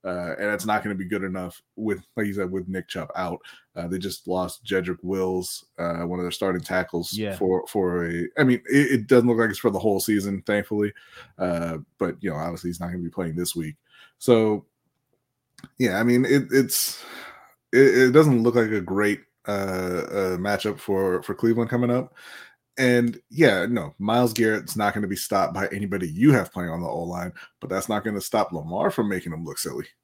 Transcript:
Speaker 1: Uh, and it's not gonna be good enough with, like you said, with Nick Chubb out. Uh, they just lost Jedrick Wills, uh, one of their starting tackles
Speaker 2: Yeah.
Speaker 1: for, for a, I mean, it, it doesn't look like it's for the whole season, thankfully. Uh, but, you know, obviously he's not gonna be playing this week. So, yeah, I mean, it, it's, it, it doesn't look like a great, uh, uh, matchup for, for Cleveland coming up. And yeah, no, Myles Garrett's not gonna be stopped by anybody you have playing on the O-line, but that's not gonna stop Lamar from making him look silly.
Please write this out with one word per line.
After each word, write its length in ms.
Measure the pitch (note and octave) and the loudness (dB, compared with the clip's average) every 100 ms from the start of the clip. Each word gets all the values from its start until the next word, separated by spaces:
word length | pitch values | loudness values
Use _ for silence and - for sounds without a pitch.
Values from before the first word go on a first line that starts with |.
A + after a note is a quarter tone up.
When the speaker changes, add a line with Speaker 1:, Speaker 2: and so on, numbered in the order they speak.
Speaker 1:
Uh, 300 | F#2+ F2+ F2 D2 | -6 -6 -6 -4
and 120 | G#2 | -4
it's 160 | G#2 G#2 | -2 -2
not 160 | G#2+ | -2
gonna 120 | G#2 F#2+ | -2 -6
be 80 | F#2 | -4
good 160 | G#2 | -4
enough 400 | F#2+ F#2 F2+ - _ - | -4 -6 -8 -12 _ -6
with, 280 | G#2+ F#2 - - | -4 -4 -6 -6
like 100 | G#2 | -4
you 80 | |
said, 160 | G2 F#2 | -4 -4
with 180 | F#2+ F2+ | -6 -6
Nick 200 | F#2 - | -8 -8
Chubb 200 | F2+ D2+ E2+ | -10 -8 -6
out. 240 | E2+ F2 - - _ | -6 -8 -14 -20 _
Uh, 120 | - E2+ | -10 -6
they 100 | F#2 | -6
just 280 | F#2+ - - | -6 -10 -6
lost 360 | F2+ F2+ - | -4 -4 -8
Jedrick 340 | - F#2+ F2+ F2 | -4 -4 -2 -8
Wills, 640 | F2+ F#2+ F#2 F#2 F2+ - _ - | -4 -2 -2 -4 -6 -12 _ -8
uh, 220 | E2+ E2+ | -6 -4
one 160 | F2 F2+ | -6 -6
of 60 | |
their 60 | F2+ | -6
starting 280 | - G2 F#2 | -4 -2 -4
tackles 560 | - F#2 F2+ F2 F2 G#2 | -2 -2 -2 -6 -6 -6
Speaker 2:
Yeah. 200 | G#2+ F#2+ | -6 -2
Speaker 1:
for, 280 | F#2+ F#2 - | 0 0 -2
for 380 | G#2 F2+ F2 E2+ | -2 0 -2 -2
a, 200 | E2+ E2+ - | -4 -6 2
I 80 | |
mean, 160 | C3+ A#2+ - | 2 2 2
it, 200 | C#3 C3+ | 2 4
it 140 | C3 G#2 | 0 6
doesn't 220 | B2+ A#2+ | 6 6
look 100 | A#2 | 2
like 120 | A2+ | 0
it's 80 | F#2+ | 0
for 120 | A#2+ | -2
the 80 | G2 | 0
whole 220 | G#2+ G2 | 0 0
season, 420 | - G#2+ G2 G2 | 2 0 0 -6
thankfully. 500 | - G#2 G2+ G#2 G#2 - - - - - | -2 -2 0 -2 -2 -4 -20 -20 -20 -6
Uh, 400 | F#2 E2+ E2+ D#2+ D2+ _ | -4 -2 -4 -8 -12 _
but, 180 | F2+ D#2 | -4 -4
you 100 | G2 | -6
know, 60 | D2+ | -4
obviously 320 | E2 E2+ F2 | -6 -6 -8
he's 120 | E2+ | -8
not 100 | F2 | -8
gonna 120 | F2+ | -6
be 60 | E2+ | -8
playing 260 | - E2+ D#2+ | -6 -6 -4
this 180 | F2 E2+ | -6 -6
week. 200 | D#2 - _ - - _ | -10 -12 _ -20 -20 _
So, 480 | - A#2 A2 G#2 _ _ _ _ _ _ _ _ _ - - _ | 4 4 4 0 _ _ _ _ _ _ _ _ _ -20 -20 _
yeah, 200 | B2 F#2+ | 0 2
I 40 | |
mean, 220 | A#2+ B2 | 4 4
it, 240 | C3 C#3 B2+ | 4 2 4
it's, 520 | C3 B2+ - - - - - - - - _ _ | 2 4 -2 -4 -8 -14 -16 -18 -20 -20 _ _
it, 360 | B2+ C3+ G#2+ B2+ | 8 8 8 8
it 20 | |
doesn't 300 | C#3 D3+ B2 | 8 8 6
look 140 | A#2 A#2+ | 4 4
like 140 | G#2+ | 2
a 80 | G#2+ | 0
great, 400 | F2 G2 G#2 G#2 _ _ - | -2 0 2 0 _ _ -6
uh, 20 | |
uh, 840 | G2+ G2 F#2 F#2 F2+ - G2+ F#2+ F2+ | -4 -2 -4 -2 -4 -2 -2 -2 -2
matchup 420 | G2+ G2+ G#2+ - | 0 0 -2 -6
for, 440 | - G2 F#2+ F2+ | -2 0 2 0
for 120 | - | -4
Cleveland 360 | G2 A#2 A#2 A2+ | 0 2 2 0
coming 200 | A#2+ A#2+ | 0 2
up. 240 | B2 - - - - - _ _ - | 0 -2 -16 -20 -20 -20 _ _ 0
And 420 | B2+ B2 A#2+ - _ | 4 4 2 -4 _
yeah, 380 | D3+ D3 F#2+ F#2+ | 4 6 6 0
no, 280 | A#2 D2+ - | -2 -6 -6
Myles 340 | G2+ A#2+ A#2+ | 0 2 2
Garrett's 440 | A2 A2 G#2+ - A2 | 2 2 0 -4 -2
not 180 | G#2 | -2
gonna 120 | G#2 G2+ | 0 -4
be 80 | F#2+ | -6
stopped 360 | - G2 F#2 | -2 0 0
by 160 | F2 G2 | -2 -4
anybody 360 | G2 G2+ F#2+ F2 | -4 -4 -4 -4
you 240 | D#2+ C#3 | 4 6
have 180 | C3 F2 | 6 2
playing 200 | F#2 F2 | -6 -6
on 100 | E2 | -4
the 80 | E2 | -6
O-line, 420 | D2 E2+ F2 F2+ - - _ | -6 -6 -6 -8 -10 -20 _
but 80 | - | -4
that's 200 | F#2 - | -4 -2
not 120 | G#2 | -2
gonna 180 | A2 G2+ | -2 -6
stop 300 | - A2 G2 | 0 0 0
Lamar 400 | E2 D#2 F#2 G3 | -4 -6 -2 0
from 200 | - G#2+ | 0 -2
making 200 | F#2 F2 | -2 -6
him 120 | E2 | -8
look 140 | D#2+ - | -8 -8
silly. 260 | E2 B1+ D2+ _ | -6 -8 -12 _